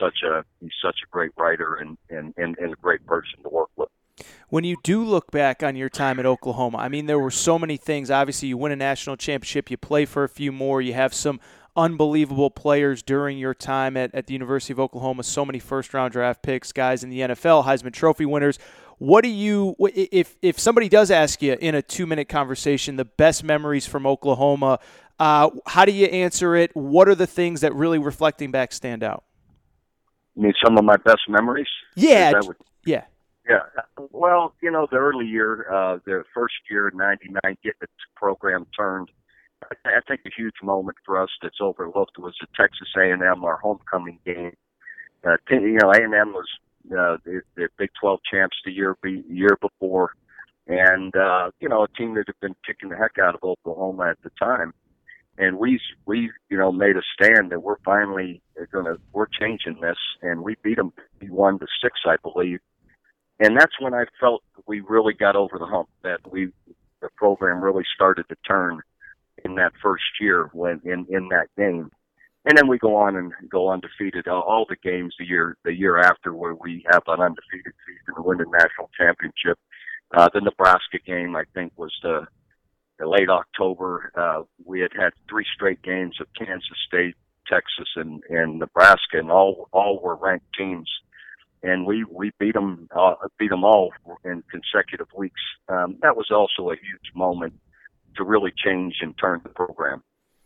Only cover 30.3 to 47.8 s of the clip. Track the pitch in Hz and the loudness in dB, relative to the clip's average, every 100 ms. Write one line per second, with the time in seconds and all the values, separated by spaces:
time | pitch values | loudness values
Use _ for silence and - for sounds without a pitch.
30.3 | - 104 - 117 110 104 101 113 110 - | 0 2 4 6 8 8 6 8 4 4
31.3 | 104 117 135 143 - - - 302 226 165 | 2 2 -2 -6 -10 -10 2 6 8 8
32.3 | 104 98 87 _ _ - 139 - _ _ | 4 0 -8 _ _ -4 -4 -6 _ _
33.3 | _ 120 107 76 127 - - 139 127 175 | _ 0 0 0 -12 -12 -16 -14 -2 2
34.3 | 175 170 - 170 165 147 127 - 131 113 | 2 0 -4 -4 -2 0 0 0 -2 -4
35.3 | 110 110 110 98 98 92 90 98 92 78 | -2 -2 -2 -4 -2 -2 -4 -4 -6 -6
36.3 | 120 120 - - 104 101 92 98 101 95 | -6 -6 -6 -6 -2 -2 0 -2 -2 -4
37.3 | 98 95 95 107 - 87 - - - 101 | -6 -6 -6 -10 -10 -12 -18 -20 -4 -2
38.3 | 95 98 92 85 - 101 95 90 _ _ | -2 -2 -4 -6 -6 -4 -4 -10 _ _
39.3 | _ _ _ - - - 107 - 139 - | _ _ _ -18 -10 -2 -2 -2 -10 -10
40.3 | - 113 - 98 98 95 - - 95 95 | -10 -10 -8 -4 -4 -4 -10 -4 -2 -2
41.3 | - 85 - 101 - 85 95 98 - 90 | -6 -12 -6 -6 -4 -6 -2 -4 -6 -16
42.3 | - 78 - 101 - 90 98 92 90 92 | -16 -8 2 2 0 -6 2 2 4 2
43.3 | 90 87 80 104 101 - 92 87 85 90 | 0 -2 -2 -4 -6 -4 -6 -6 -14 -10
44.3 | 87 87 - _ _ - - - _ 87 | -8 -10 -14 _ _ -20 -20 -20 _ 2
45.3 | 85 - 131 104 110 101 113 113 107 107 | 2 4 2 4 4 8 6 6 2 0
46.3 | 98 90 - _ _ - 92 87 82 85 | -2 -10 -16 _ _ -8 -2 -2 -2 -6
47.3 | 90 - - 85 - | -10 -10 -8 -8 -6